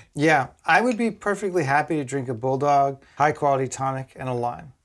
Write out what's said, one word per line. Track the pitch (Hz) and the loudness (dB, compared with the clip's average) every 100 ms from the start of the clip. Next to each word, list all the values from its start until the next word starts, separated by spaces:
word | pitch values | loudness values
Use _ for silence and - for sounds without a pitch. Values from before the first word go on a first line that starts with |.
| - | -14
Yeah, | - 156 151 131 - - | -2 2 2 0 -4 2
I | 175 | 4
would | 233 220 | 4 0
be | 233 | -2
perfectly | - - 196 208 180 | -2 -4 -4 -2 0
happy | 135 143 147 160 | 2 0 0 -2
to | |
drink | 131 139 127 | -4 -4 -6
a | |
Bulldog, | 117 131 131 147 143 139 135 _ - | -4 -2 0 2 4 2 -2 _ 0
high | 147 | 0
quality | 147 147 139 131 | 2 0 0 -2
tonic, | - 135 131 131 - | -4 -4 -6 -8 -10
and | 131 | -6
a | |
lime. | 123 120 - - - | -4 -4 -6 -14 -20